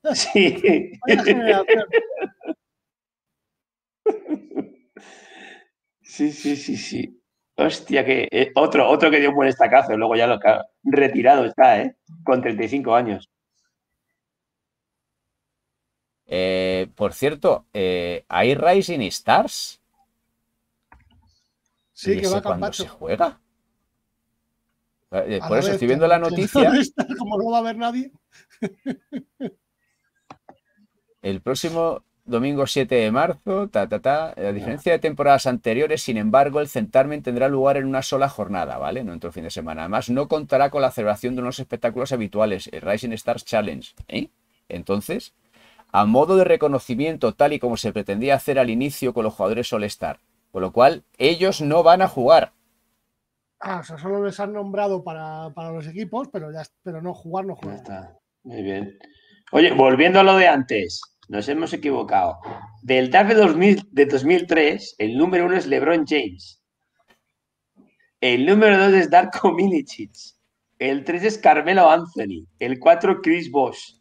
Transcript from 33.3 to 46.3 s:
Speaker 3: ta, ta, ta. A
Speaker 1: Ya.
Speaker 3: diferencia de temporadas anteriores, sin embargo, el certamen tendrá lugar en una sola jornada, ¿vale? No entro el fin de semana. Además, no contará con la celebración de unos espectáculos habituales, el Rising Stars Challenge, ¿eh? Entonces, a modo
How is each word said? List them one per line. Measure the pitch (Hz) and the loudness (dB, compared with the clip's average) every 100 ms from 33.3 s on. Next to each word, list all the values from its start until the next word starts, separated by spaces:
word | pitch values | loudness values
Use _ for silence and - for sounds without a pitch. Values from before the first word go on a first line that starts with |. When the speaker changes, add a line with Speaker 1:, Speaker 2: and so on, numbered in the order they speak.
| 160 - 190 202 | -4 -6 -6 -4
Speaker 3:
ta, | 107 95 | -4 -4
ta, | 107 | -4
ta. | 131 151 160 | -2 -2 -4
A | - | -8
Speaker 1:
Ya. | 101 | -6
Speaker 3:
diferencia | 101 101 147 - | -6 -8 -6 -2
de | 165 | -2
temporadas | 160 147 143 139 131 | -2 -2 2 2 2
anteriores, | 123 117 117 151 156 | -4 -2 -2 -2 -4
sin | - 113 | -4 -4
embargo, | 107 127 139 143 | 2 2 2 0
el | 147 | -4
certamen | 127 107 131 139 147 | -6 0 0 0 -4
tendrá | 139 120 135 | -6 -2 0
lugar | 135 135 139 | 2 0 0
en | 135 | -2
una | 135 | -6
sola | 131 139 139 | -4 -2 -2
jornada, | - 95 95 78 62 | -4 -6 -6 -6 -6
¿vale? | 69 113 | -8 -8
No | 110 | -10
entro | 85 85 | -12 -12
el | |
fin | 87 | -12
de | 82 | -12
semana. | - 80 80 | -12 -10 -10
Además, | 82 107 - | -6 -6 -4
no | 123 143 | -4 -2
contará | 156 147 135 139 | -6 -2 0 0
con | 147 | 0
la | 131 | -2
celebración | - 104 104 123 127 | -2 -4 -4 -6 -6
de | |
unos | 123 131 | -8 -10
espectáculos | 127 117 120 117 131 | -12 -6 -6 -4 -6
habituales, | 127 107 104 107 95 - | -6 -6 -2 -2 -2 -8
el | 82 | -12
Rising | - 107 120 | -6 -6 -6
Stars | 110 - 120 | -8 -6 -6
Challenge, | - 110 101 69 - _ - | -4 -4 -4 -10 -16 _ -10
¿eh? | - 302 _ _ _ _ | -10 -10 _ _ _ _
Entonces, | 87 - 196 - 185 - _ _ _ _ _ _ | -14 -6 -6 -4 -10 -12 _ _ _ _ _ _
a | 98 | 0
modo | 104 123 160 | 4 2 4